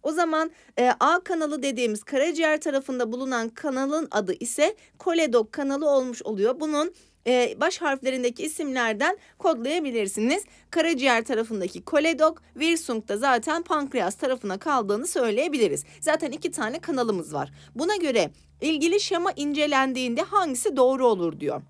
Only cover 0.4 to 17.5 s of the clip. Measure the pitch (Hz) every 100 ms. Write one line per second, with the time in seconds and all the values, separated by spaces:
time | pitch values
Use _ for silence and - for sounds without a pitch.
0.4 | 320 - - - 247 - 247 349 370 349
1.4 | 302 294 277 240 240 214 - 277 302 311
2.4 | 320 302 311 269 269 254 233 247 262 254
3.4 | 226 226 302 262 269 302 311 214 190 180
4.4 | 233 - 311 440 - _ - 330 311 233
5.4 | 220 - 277 277 302 277 254 240 - 208
6.4 | 214 262 311 294 330 - _ _ - 254
7.4 | 247 - 320 - 330 269 262 262 247 240
8.4 | 311 - 294 262 233 208 294 403 - _
9.4 | 339 269 240 339 294 233 196 214 226 349
10.4 | - - _ 339 320 294 269 233 226 233
11.4 | 226 220 185 185 - 302 311 277 311 320
12.4 | _ - 320 330 - 226 214 208 269 247
13.4 | 226 320 339 311 277 254 180 - 277 254
14.4 | 202 190 320 269 202 208 294 330 233 208
15.4 | 320 285 208 143 - - 302 320 311 285
16.4 | 349 285 214 269 - 269 233 196 156 147
17.4 | 139